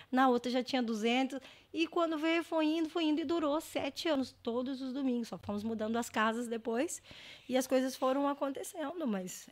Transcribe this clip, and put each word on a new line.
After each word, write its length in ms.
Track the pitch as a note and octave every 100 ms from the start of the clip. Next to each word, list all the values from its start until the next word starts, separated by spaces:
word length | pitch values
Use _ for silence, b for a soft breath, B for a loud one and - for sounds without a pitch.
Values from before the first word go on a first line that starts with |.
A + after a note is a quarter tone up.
| B
na 160 | B3+ C4
outra 200 | A#3+ B3
já 140 | B3+
tinha 180 | B3 C4
duzentos. 600 | A#3 A3+ A3+ B3 C4 C4+ B B B D#4
E 140 | D#4+
quando 280 | F4+ E4 D#4+
veio, 280 | D#4+ E4+ E4
foi 220 | D#4+ D#4
indo, 220 | D#4+ D#4
foi 180 | F4 D#4+
indo, 140 | D4+
e 40 | D#4
durou 360 | E4+ D#4 D4+
sete 460 | - - C#4 - E4+
anos, 260 | C#4 B3+ - -
todos 360 | A#3 B3+ C4
os 120 | C4+
domingos. 340 | B3+ C4+ A#3+ A3+
Só 100 | -
fomos 260 | - G#3 A3
mudando 320 | A3+ G#3+ A#3
as 120 | A#3
casas 380 | A#3 A3 A3+ A#3+
depois, 560 | A3+ A#3 A3+ D#4+ - B B B B B
e 80 | B3+
as 100 | B3+
coisas 300 | C4 C4 B3+
foram 320 | C4 C4+ C#4+
acontecendo, 760 | C#4 C#4 C4+ F#4 F4+ C#4+ F4 D4
mas 440 | G3+ F#3 - -